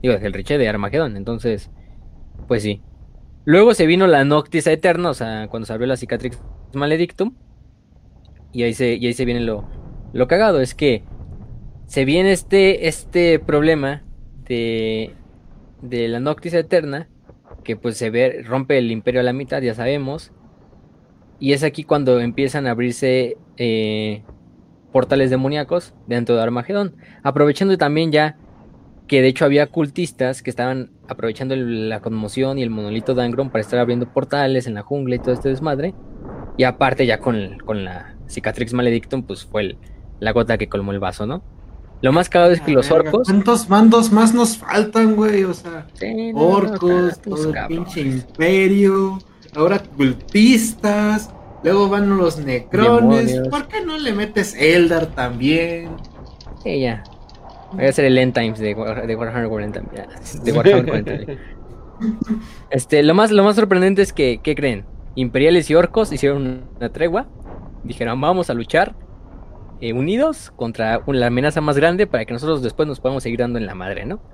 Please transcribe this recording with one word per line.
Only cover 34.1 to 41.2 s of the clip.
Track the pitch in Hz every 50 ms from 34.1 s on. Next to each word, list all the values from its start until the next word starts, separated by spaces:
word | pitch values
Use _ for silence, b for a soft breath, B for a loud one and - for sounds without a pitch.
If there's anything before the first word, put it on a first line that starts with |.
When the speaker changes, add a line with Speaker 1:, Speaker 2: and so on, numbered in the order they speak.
Speaker 1:
portales | - 139 127 - - 143 143 135 135 127 123
en | 127 110
la | 104
jungla | 104 - 139 143 135 127 123
y | 120
todo | - 127 127
este | 120 - 139
desmadre. | 131 131 151 160 165 151 147 185 196 - - - - - - - - - - - -
Y | - 127
aparte | 127 123 - 139 131 127 - 135
ya | 117 110 -
con, | - 131 117 107 98 92 90 85
con | 82 - 110 104 95
la | 92 90 87 82 - - - -
Cicatrix | - - - - 107 104 - 120 110 120
Maledictum, | 123 123 123 117 117 - - - 135 -
pues, | - 98 - -
fue | - - 107
el, | 101 95 - - b b b b b - - -
la | 104 110
gota | 110 120 117 113 117
que | 101 107
colmó | 101 - 101 98 101
el | 101 98
vaso, | 95 90 92 -